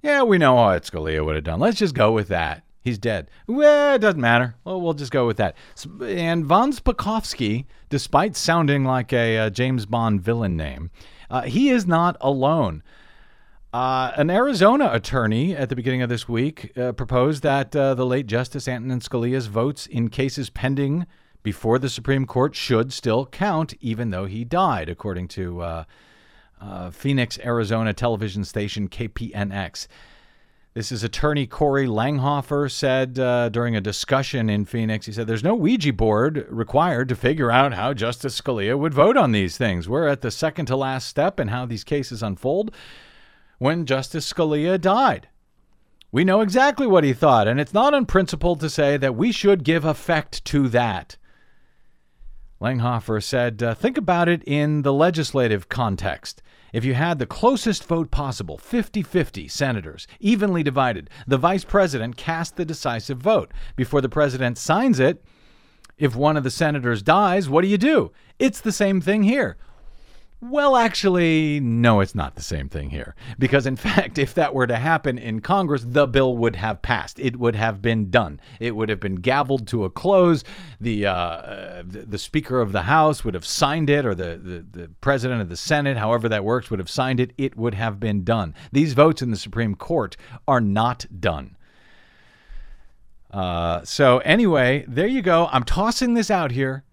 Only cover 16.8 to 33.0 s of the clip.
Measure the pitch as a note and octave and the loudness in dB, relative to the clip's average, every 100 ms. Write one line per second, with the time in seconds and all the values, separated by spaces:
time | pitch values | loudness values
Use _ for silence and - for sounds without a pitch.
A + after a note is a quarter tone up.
16.8 | B2 A2 - B2+ C3+ D3 D3+ C#3 C3+ D3+ | -6 -4 -2 2 2 2 0 0 0 0
17.8 | C3+ B2+ B2+ C3 A#2+ A2+ B2+ C#3 C3+ B2 | 0 2 0 0 -2 -4 -4 -8 -8 -8
18.8 | B2 B2 - B2 A#2+ C3 A#2 G#2 B2+ C#3+ | -6 -6 -4 -4 -2 -2 -2 -2 -2 -4
19.8 | - A#2 A#2 - C3+ - B2 - C3 C#3 | -6 -2 -2 -2 -4 -4 -8 -4 -2 0
20.8 | C#3 D#3+ F3 _ _ _ G#2+ G2 A2 B2+ | 0 -2 -6 _ _ _ -8 -4 0 2
21.8 | C3 A#2 A2+ C3+ C3 B2+ C#3+ - - A#2 | 0 -6 0 0 0 0 0 -2 0 0
22.8 | B2+ - A#2+ A2 C3+ - G3+ D#3+ D#3+ - | 0 -4 0 0 -2 -4 -2 0 -4 -6
23.8 | A#2+ A2 A#2 F#2 F#2+ G#2+ A#2 E3+ F#3 G#2+ | -6 -4 -4 -4 -6 -8 -4 0 0 0
24.8 | D#2+ E2+ G#2+ F2+ F2+ - F2+ F2 E2+ E2 | -4 -8 -6 -6 -8 -8 -8 -8 -8 -8
25.8 | D#2+ _ _ _ _ _ _ _ G2+ F#2 | -12 _ _ _ _ _ _ _ -16 -12
26.8 | F2+ E2+ C3+ C#3 A#2+ - A#2+ A#2+ G#2 A2+ | -14 -6 -2 0 -2 -6 -4 -2 -2 -2
27.8 | A2+ G2+ A#2+ G#2+ G#2+ G2 G2 A2 G#2 - | -2 -2 -2 -2 -4 -6 -6 -4 -6 -6
28.8 | G2 - A2+ - A#2 G#2 G2+ G2 F2+ - | -8 -6 -10 -8 -10 -6 -6 -6 -8 -10
29.8 | - - - - _ _ _ _ _ - | -16 -20 -20 -20 _ _ _ _ _ -10
30.8 | G#2+ A#2+ A2+ - D3+ D3 B2 - D3 C#3 | -8 -6 -6 0 0 0 -2 0 2 2
31.8 | C3 G#2+ B2+ D3 C3+ C#3+ C3+ C#3+ C#3+ - | 0 0 0 0 0 -2 -2 -2 -2 -2
32.8 | C#3 C3 | 0 0